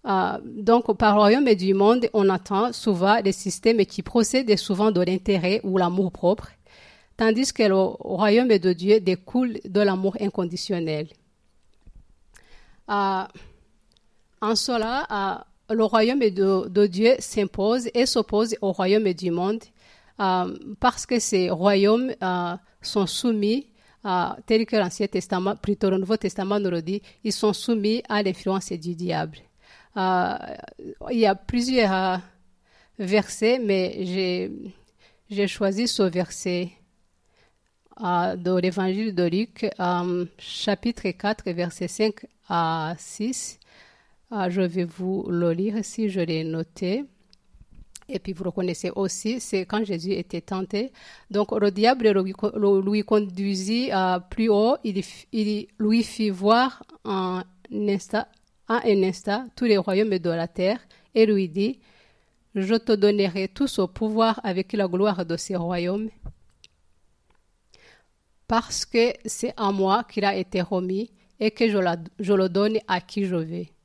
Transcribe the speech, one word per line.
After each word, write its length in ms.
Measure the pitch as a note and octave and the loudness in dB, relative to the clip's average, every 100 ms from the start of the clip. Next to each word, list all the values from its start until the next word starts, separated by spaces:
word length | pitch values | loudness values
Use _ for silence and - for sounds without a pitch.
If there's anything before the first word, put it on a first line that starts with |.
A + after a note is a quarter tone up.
| B3 | 0
Euh, 320 | F#3+ F#3 - | 0 0 -4
donc, 520 | - A#3 G#3 A#3 A#3+ G3+ | -10 -4 4 4 4 2
par 180 | G#3+ G#3 | 4 6
royaume 380 | G#3 A#3+ C4+ G#3 | 6 6 6 4
du 180 | F#3+ | 4
monde, 360 | G3 G3+ B3 A3+ | 6 6 6 2
on 160 | A3 G3 | 4 4
entend 420 | F#3 - G3 A#3+ | 2 -2 0 0
souvent 500 | - A3+ F3+ F#3+ A3+ | -2 -2 2 4 4
des 120 | G3 | 2
systèmes 520 | F#3+ G3 - A3 A#3 F#3+ | -4 -6 0 2 4 2
qui 160 | - | -2
procèdent 540 | - A#3 A3+ C4 B3 G#3 | -2 0 2 2 2 0
souvent 360 | - F#3 G#3+ | 2 2 2
de 100 | F3+ | 2
l'intérêt 580 | F3+ F#3 - F#3+ F3+ G#3+ | 0 0 0 0 2 0
ou 140 | F#3+ F#3 | 0 0
l'amour 340 | F3 F3+ F#3 | 0 0 -2
propre, 380 | - F3 G#3+ - _ _ - - _ _ - | 0 0 0 -6 _ _ -20 -20 _ _ 0
tandis 340 | A3+ A3 C4+ | 2 2 0
que 120 | - | 2
le 120 | G#3+ F#3+ | 4 4
royaume 800 | F#3 - - F#3 G#3 A3 B3+ G3+ | 2 -2 -8 0 4 4 4 4
de 160 | F#3 | 4
Dieu 280 | E3+ F#3 A3 | 0 4 4
découle 580 | F#3 F#3 - B3 B3+ G#3+ - | 4 -2 -2 -2 -2 -4 -4
de 160 | F#3+ | 0
l'amour 340 | G3+ F#3 F#3+ - | 2 2 -2 -2
inconditionnel. 880 | G3 - F3 F3+ - F3+ D#3+ D3+ D#3+ - _ _ _ _ _ _ - - _ _ _ - _ - - - - | -4 -2 -4 -6 -4 -4 -2 -4 -8 -14 _ _ _ _ _ _ -20 -20 _ _ _ -20 _ -20 -20 -20 -4
Euh, 340 | G#3 G3 F#3+ G3 - - - _ _ _ _ _ _ _ _ | -2 0 -2 -6 -14 -20 -20 _ _ _ _ _ _ _ _
en 140 | G#3+ A3 | -2 0
cela, 500 | - A#3 A3 C4 - | 0 -2 -2 -4 -4
euh, 600 | G#3 G3 F3+ - _ - A3 | -4 -2 -4 -12 _ -4 0
le 80 | |
royaume 360 | A3 A3+ A3 C4+ | 4 4 4 4
de, 480 | A3 F#3 G3 F#3+ - | 0 2 2 2 0
de 180 | F#3 G#3 | 2 2
Dieu 280 | F3+ A3+ C4 | 4 4 4
s'impose 680 | - - G3 - G3+ B3 A#3 | 0 -4 -4 -2 0 0 -2
et 120 | A#3+ B3+ | 0 2
s'oppose 500 | B3 G#3 G#3 A3+ A3 | 0 0 0 0 -2
au 100 | G3 | -2
royaume 400 | F#3 F#3 G#3 G#3 | 0 2 4 2
du 180 | E3+ F3+ | -2 -2
monde, 320 | E3+ F#3 A3+ - _ _ - _ - | 0 0 -2 -6 _ _ -20 _ -2
euh, 360 | G3 F#3 F3+ - - G#3+ | 0 0 -2 -6 -14 0
parce 260 | B3 - - | 0 0 -2
que 140 | A#3+ | -2
ces 300 | - F#3+ F3+ | 2 0 0
royaumes, 640 | E3 G3 G3+ G3 A3+ C4 - | 2 4 6 6 4 0 -4
euh, 320 | F#3+ F3+ F3 F3 _ _ | -4 -2 -4 -8 _ _
sont 240 | - G#3 F#3 | -4 -2 0
soumis, 640 | - B3 G#3+ G#3 B3 - _ _ _ G#3 | 0 0 2 2 0 -4 _ _ _ -2
euh, 240 | F3+ F3 - - | -2 -2 -6 0
tel 200 | A3 A3+ | 0 2
que 120 | A3 | 0
l'Ancien 300 | F3+ - G3+ | 0 -2 -2
Testament, 500 | F#3+ - F3+ F#3+ A3 | -2 -2 -2 -2 -4
plutôt 320 | - G3+ F#3+ | -4 0 2
le 80 | F#3+ | 0
Nouveau 180 | F#3+ A3 | 0 -2
Testament 460 | F3+ - F#3+ G#3 | -2 -4 -2 -2
nous 80 | G3 | 0
le 120 | E3+ | -2
dit, 200 | D#3+ G3+ - _ A3 | -4 -6 -8 _ -6
ils 80 | |
sont 180 | - G#3+ | 0 0
soumis 500 | - - A3+ G#3 A#3 - | 0 -2 0 2 0 -2
à 160 | G#3 | -2
l'influence 480 | G3 F#3 F#3+ F#3+ - | -2 -2 -2 -4 -4
du 240 | F3 E3 E3+ | -8 -8 -6
diable. 440 | F3+ D#3+ D#3 D3+ _ _ _ - _ G#3 | -4 -4 -4 -10 _ _ _ -20 _ -4
Euh, 400 | F#3 F#3 - - - - - - - - - | 0 2 0 -4 -10 -14 -16 -16 -16 -14 -4
il 80 | A#3+ | 2
y 60 | G#3+ | 2
a 100 | F#3+ | 2
plusieurs, 560 | - A#3+ A#3+ C4 G#3 | -2 -2 2 2 2
euh, 260 | F#3+ F#3+ F#3 - _ _ _ _ _ _ - | 2 0 -2 -8 _ _ _ _ _ _ -10
versets, 600 | F#3 G#3 - - A3 B3+ | 0 2 0 -2 0 2
mais 460 | A3 F#3+ F#3 - F#3 | 2 0 0 -4 -4
j'ai, 440 | F#3 F#3 F3+ F#3+ - G3 - _ _ _ _ _ | -2 -2 -2 -6 -10 -16 -20 _ _ _ _ _
j'ai 180 | G3+ G3 | -4 -4
choisi 420 | - G3 G3 A#3+ | 0 -2 0 -2
ce 140 | - | 0
verset, 680 | F#3+ F3 E3+ - F#3 F3+ F3+ _ _ _ _ _ _ _ _ _ _ _ _ - | 0 0 -4 -6 -4 -4 -6 _ _ _ _ _ _ _ _ _ _ _ _ -8
euh, 360 | G3 F3 F3+ F3+ | -2 0 0 -2
de 180 | F3 F#3 | 0 2
l'Évangile 580 | F3+ F3+ F#3+ F#3+ A3 | 2 0 -2 0 -2
de 100 | F3+ | 0
Luc, 460 | F3 F3+ A#3 - G#3 - | 0 0 -4 -4 -6 -2
euh, 460 | F3+ F3+ F3+ F3+ F3 - | -2 0 -2 -4 -4 -10
chapitre 720 | - - - G3+ A#3 - F#3+ | -14 -6 -2 -2 -2 -4 -6
quatre, 420 | E3+ G3+ G#3+ - | -4 -4 -4 -6
versets 380 | E3+ F3 - F3 | -4 -6 -6 -8
cinq 360 | - G#3+ G#3 - _ _ | -2 -2 -2 -18 _ _
à 480 | E3+ E3 E3 D#3 E3+ | -2 0 -2 -4 -8
six. 600 | - - G#3+ C4 - - _ _ - _ _ _ _ | -12 -8 -6 -6 -10 -16 _ _ -20 _ _ _ _
Euh, 180 | A3 F#3 | -4 -2
je 120 | F3+ | 0
vais 240 | F3+ F3+ F3 | 0 -2 -6
vous 400 | E3 F#3 F#3+ - | -6 -4 -4 -2
le 240 | F3 E3+ | 0 0
lire 320 | E3+ G#3 G#3+ | 0 -2 -2
si 240 | G3+ - G#3+ | -6 -4 -2
je 140 | F#3+ | -2
l'ai 240 | E3+ D#3+ D#3+ | -2 -2 -4
noté. 580 | D#3+ E3 - F3+ A3+ C#4 _ _ _ _ _ - - - - - | -6 -8 -6 -4 -2 -6 _ _ _ _ _ -20 -20 -20 -20 -10
Et 60 | A#3 | -10
puis 160 | - | -8
vous 120 | F3 F#3 | -8 -6
reconnaissez 460 | G3 F#3 E3+ G#3+ - | -4 -4 -4 -6 -4
aussi, 440 | F#3+ - G#3+ A#3+ | -4 -4 -4 -6
c'est 280 | - G3 F3+ | -4 -4 -2
quand 160 | G#3+ G#3 | -4 -4
Jésus 280 | F3 F3+ | -4 -4
était 280 | F#3+ F3+ E3+ | -4 -4 -10
tenté. 500 | - F#3+ F#3 G3+ C4 - - - _ | -6 -6 -4 -4 -6 -10 -20 -20 _
Donc 220 | G3+ G3+ | -2 0
le 180 | G#3+ G3+ | 2 0
diable 400 | F#3+ A3 C4 A3 | 4 2 4 4
le 140 | G3 | 4
lui 80 | F#3+ | 0
co-, 260 | F#3+ G#3 - | -4 -4 0
le, 240 | G3+ G3 | 2 4
lui 220 | G3 G#3+ | 2 0
conduisit, 880 | G#3 G#3+ G3+ F3+ G3 F#3+ F#3+ A#3 C4 | 2 2 2 -4 -2 -2 -2 -2 0
euh, 280 | F#3+ F#3 F3+ | 0 0 0
plus 300 | F3+ - A3+ | -4 -2 2
haut, 280 | G3+ A3 C#4+ | 4 4 2
il 140 | A3 G3 | -2 -4
f-, 300 | - - - | -6 -14 -8
il 360 | A3+ G#3+ G#3 - _ | -2 -2 -2 -6 _
lui 260 | G#3+ A3+ | 2 2
fit 280 | A3 - G#3+ | 2 -2 -4
voir 520 | F3+ G3+ A#3 B3+ - - D#4+ | 0 4 4 4 -4 -20 -16
en 400 | A3+ F#3+ F#3 F#3 F3+ _ - | -6 -4 -2 -6 -8 _ -10
instant, 540 | G#3+ G#3 G3 - G#3+ - _ _ _ - | -4 -2 -2 -2 -6 -6 _ _ _ -4
en 120 | A#3 | -2
un 200 | A#3 G3 | 2 2
instant 440 | F#3+ F#3 - G#3 B3+ - | 2 -2 -4 -4 -6 -4
tous 100 | A#3+ | 2
les 120 | G3+ | 2
royaumes 400 | F#3 F#3+ A3 F#3+ | 2 0 0 0
de 120 | E3+ | -2
la 160 | E3 E3+ | -4 -6
terre 320 | - F#3 A#3+ _ _ _ | -2 -2 -2 _ _ _
et 140 | - A3 | 2 4
lui 220 | G3+ F3+ | 4 0
dit, « 300 | E3 G#3 C4+ _ _ _ _ _ _ _ G3+ | -2 -2 -4 _ _ _ _ _ _ _ -6
Je 180 | F#3+ | -2
te 200 | A3+ A3+ | -2 0
donnerai 540 | G#3 G#3 G#3 G3 F#3 F#3+ | 2 4 2 0 -2 -6
tout 200 | - C#4 | -4 -4
ce 160 | - | -2
pouvoir 580 | F#3 - A3 G#3+ A3+ A3+ | -4 -2 -4 2 0 0
avec 300 | G#3+ F3+ F#3 | -4 -4 -4
la 140 | G#3+ F#3+ | -2 -2
gloire 360 | F3+ G#3 F#3+ | 0 0 -2
de 140 | E3+ E3 | -4 -6
ces 180 | - F#3 | -6 -6
royaumes, 540 | E3+ F3 F3 G3+ A3 - - - _ _ _ _ _ _ _ _ _ _ _ _ _ _ _ _ _ _ _ _ - | -4 -4 -2 -4 -6 -12 -18 -18 _ _ _ _ _ _ _ _ _ _ _ _ _ _ _ _ _ _ _ _ -2
parce 380 | A3+ - - - | -2 -2 -10 -2
que 280 | A#3 A#3+ - A3 | 0 0 0 -10
c'est 280 | - B3 - | -6 -8 -2
à 160 | G3+ | -2
moi 320 | G3 F#3+ G#3+ | 0 2 0
qu'il 220 | A#3+ - G3 | 0 -2 -2
a 100 | F#3+ | -2
été 260 | F3+ F#3 | -4 -4
remis 500 | F3 F#3 F#3 F#3+ A#3 _ _ _ | -2 -4 -2 -6 -6 _ _ _
et 120 | G#3+ | -4
que 180 | - A3+ | 0 0
je 80 | G#3 | 2
la, 180 | F#3 E3+ D#3+ - | 0 -2 -8 -8
je 140 | G3 | 0
le 160 | G3+ F#3 | 2 2
donne 300 | F3+ G#3 A3 - | 2 0 0 -2
à 140 | F#3 | -4
qui 240 | - G#3 F#3+ | -2 -4 -2
je 100 | F3 | -2
veux. » 300 | D#3+ F3 F3 _ | -4 -8 -12 _